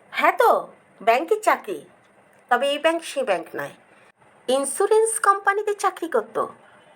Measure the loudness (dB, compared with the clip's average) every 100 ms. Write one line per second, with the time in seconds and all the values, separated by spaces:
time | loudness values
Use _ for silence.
0 | _ 0 2 4 4 4 0 -14 _ -6
1 | 2 2 2 -2 0 0 -2 -12 -12 _
2 | _ _ _ _ -2 0 0 0 0 0
3 | -4 -6 -2 -2 -4 -10 -10 -12 _ _
4 | _ _ _ _ -2 -2 -2 0 2 4
5 | 2 0 0 0 0 0 -2 -2 -2 -4
6 | -4 -4 -4 -4 -6 -8 -20 -20 _